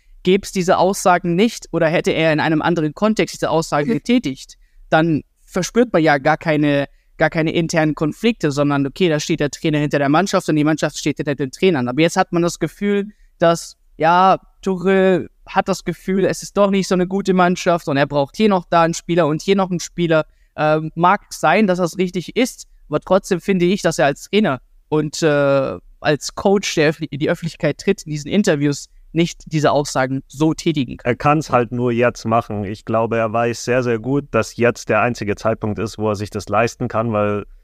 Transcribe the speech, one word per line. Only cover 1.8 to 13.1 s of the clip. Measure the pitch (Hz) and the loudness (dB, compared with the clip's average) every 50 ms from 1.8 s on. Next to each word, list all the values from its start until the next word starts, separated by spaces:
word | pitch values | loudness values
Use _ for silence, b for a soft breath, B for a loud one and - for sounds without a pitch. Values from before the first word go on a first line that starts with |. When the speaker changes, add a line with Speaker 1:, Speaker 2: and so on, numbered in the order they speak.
| 170 | 0
Speaker 1:
hätte | 156 160 160 180 196 | 2 2 0 0 0
er | 139 - 160 160 156 | 0 2 2 2 2
in | 151 | 2
einem | 120 156 160 156 | 0 0 0 0
anderen | - 147 170 170 156 156 147 | 0 0 0 0 -2 -4 -2
Kontext | - 208 220 220 - 175 - - | -2 0 0 2 0 -2 -2 -4
diese | - - 139 | -6 -4 -2
Aussagen | - 160 165 - - 147 151 151 | -2 -2 -2 -2 -2 -2 0 0
Speaker 2:
Mhm. | 151 | -2
Speaker 1:
getätigt, | 147 - - 240 262 - 147 131 - - - - - - _ _ - - - | -2 0 0 0 0 0 -2 -8 -10 -14 -20 -20 -20 -20 _ _ -20 -4 0
dann | - 160 160 165 160 135 - _ _ _ _ | 2 2 2 2 0 -2 -2 _ _ _ _
verspürt | _ - 190 175 - - 226 247 240 - | _ -6 -4 -4 0 2 2 2 2 2
man | 175 156 | 2 4
ja | 156 147 143 | 4 2 2
gar | 131 151 156 | 2 0 0
keine, | - - 170 156 147 151 147 143 143 139 - _ _ _ _ _ | 0 0 -2 0 2 2 2 0 0 -2 -4 _ _ _ _ _
gar | - - - | -2 -2 0
keine | - 170 - 196 - | 0 0 -2 0 0
internen | 180 170 156 - 165 156 156 147 | 0 -2 0 0 0 0 0 0
Konflikte, | - 170 151 143 - - 226 233 - - 151 | -2 -2 -4 -4 -2 0 -2 0 0 -2 -2
sondern | 139 139 147 143 143 139 139 139 | 0 0 0 0 2 0 -2 -2
okay, | - - 190 175 | -2 0 0 0
da | 156 151 | 2 0
steht | - - 170 147 | -2 -2 -2 -2
der | 151 143 - | -2 -4 -4
Trainer | - - 165 151 147 | -4 -4 -2 0 0
hinter | 147 147 - 147 | 0 0 0 0
der | 143 139 | 0 2
Mannschaft | 147 160 185 202 - 190 - - | 2 2 2 2 0 -2 0 0
und | 160 | 0
die | 151 147 | 2 2
Mannschaft | 151 160 147 - 151 - - | 2 0 0 -2 -4 -6 -4
steht | - 156 135 - | -4 -4 -4 -4
hinter | 151 151 143 | -4 -6 -4
den | 120 147 131 - | -4 -6 -6 -2
Trainern. | - - 190 175 139 123 | 0 2 2 2 2 0
Aber | 120 123 135 156 | -2 0 0 0
jetzt | 165 - | 2 2
hat | 190 185 - - | 0 -2 0 0
man | 170 170 | 0 0
das | 175 - - | 0 -2 -4
Gefühl, | - 156 - - 202 202 202 202 202 214 | -6 -6 -6 -6 -4 -2 -2 -2 -2 -6